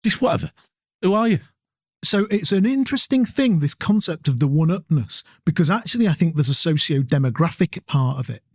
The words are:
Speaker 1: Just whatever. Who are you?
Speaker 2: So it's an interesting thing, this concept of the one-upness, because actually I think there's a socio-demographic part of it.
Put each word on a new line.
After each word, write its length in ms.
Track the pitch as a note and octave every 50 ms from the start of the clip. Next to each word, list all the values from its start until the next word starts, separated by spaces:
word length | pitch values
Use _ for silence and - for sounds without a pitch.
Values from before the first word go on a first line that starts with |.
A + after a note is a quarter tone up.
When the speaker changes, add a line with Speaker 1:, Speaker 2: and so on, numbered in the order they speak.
| -
Speaker 1:
Just 160 | A3 - -
whatever. 320 | C4 - E3+ F#2 - - _ _ _ _ _ _ _ _ _ _
Who 120 | - F#3 G3
are 140 | G#3+ A#3 A#3
you? 100 | G#3 - - _ _ _ _ _ _ _ _ _ _ _ -
Speaker 2:
So 220 | - - G3+ G3+ G#3+
it's 220 | G#3 G3+ F#3 -
an 120 | G3 G3 F#3
interesting 600 | A#3 C4+ C4+ C4+ - C#4 C4 - - C4 C4 B3
thing, 340 | - - - C4+ B3 G3+ D#3+
this 160 | C#3+ C#3+ -
concept 540 | _ - - G#3 G#3+ - - E3 D#3 _ -
of 100 | C3+ A#2+
the 80 | D3
one-upness, 800 | C#3 C#3 D#3 D#3+ D#3+ F3+ G3 - _ D#3+ C#3+ A2 - - - - _ _ _ _
because 240 | - D#3 - F3 C#3+
actually 380 | F#3+ A3+ A3+ - - A#3+ A#3
I 60 | G3+
think 220 | D3+ - F3 E3 D#3
there's 120 | D3 C#3+ B2+
a 60 | C#3
socio-demographic 1300 | - - E3+ D#3 D3 - - D3 C#3 C#3 B2 - C#3+ C3+ C3 A2+ - D#3+ E3+ - - F#3 E3 - F3+ _
part 340 | - - C#3 C3 B2+ C#3 C3+
of 100 | B2 -
it. 120 | B2 - _ _